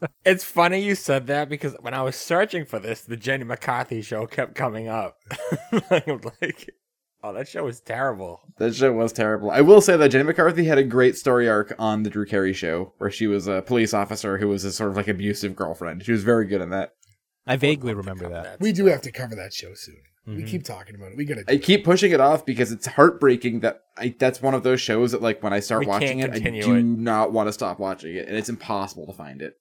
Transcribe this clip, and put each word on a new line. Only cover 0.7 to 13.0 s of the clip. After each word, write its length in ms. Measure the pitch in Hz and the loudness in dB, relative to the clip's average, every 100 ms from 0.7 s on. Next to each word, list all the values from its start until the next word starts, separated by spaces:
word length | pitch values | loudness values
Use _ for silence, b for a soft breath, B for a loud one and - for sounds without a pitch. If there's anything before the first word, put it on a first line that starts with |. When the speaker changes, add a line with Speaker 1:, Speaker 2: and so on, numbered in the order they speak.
| 190 | 2
Speaker 1:
you 140 | 202 190 | -2 -2
said 320 | - 135 123 | 0 -2 0
that 200 | 143 143 | -2 -2
because 280 | 147 143 - | -6 -8 -8
when 140 | 117 | -8
I 80 | 131 | -4
was 140 | 131 - | -4 -6
searching 480 | - 175 214 180 | -2 0 0 -2
for 160 | 143 110 | -6 -8
this, 220 | 107 113 | -6 -8
the 140 | - 117 | -10 -8
Jenny 280 | 120 135 | -4 -4
McCarthy 580 | 117 123 - 127 127 113 | -6 -6 -4 -4 -4 -8
show 240 | 107 110 113 | -6 -8 -6
kept 300 | - 123 - | -6 -6 -4
coming 320 | 123 110 113 | -6 -4 -6
up. 280 | 113 113 - - | -6 -6 -12 -14
<laughs> 600 | - - 170 698 - - | -10 -8 -8 -4 -4 0
I'm 300 | 170 - 131 120 - | 0 0 -8 -10 -8
like, 280 | 180 - - - _ _ _ _ | -8 -8 -18 -20 _ _ _ _
"Oh, 100 | 107 | -12
that 140 | 98 139 | -10 -10
show 160 | - | -8
was 160 | 139 123 | -8 -8
terrible." 600 | - 117 135 101 90 85 - - | -10 -6 -4 -6 -12 -14 -20 -4
Speaker 2:
That 160 | 113 | -2
show 180 | 110 135 | 2 2
was 200 | 113 117 | 4 0
terrible. 380 | - 107 104 104 | 0 -2 0 2
I 100 | 123 | 6
will 200 | 151 208 | 10 10
say 160 | 196 170 | 10 6
that 120 | 143 | 6
Jenny 160 | 131 | 4
McCarthy 400 | 151 170 165 165 | 2 2 2 2
had 140 | 160 139 | 4 4
a 40 | |
great 320 | 131 123 127 - | 4 4 4 4
story 320 | 135 123 117 | 2 2 4
arc 260 | 104 104 - | 2 -2 -4
on 240 | 110 107 | -2 0
The 80 | 107 | -2
Drew 160 | 107 101 | -4 -2
Carey 260 | 101 95 | 0 0
Show, 400 | 95 87 82 95 | -2 -4 -4 -6
where 120 | _ | _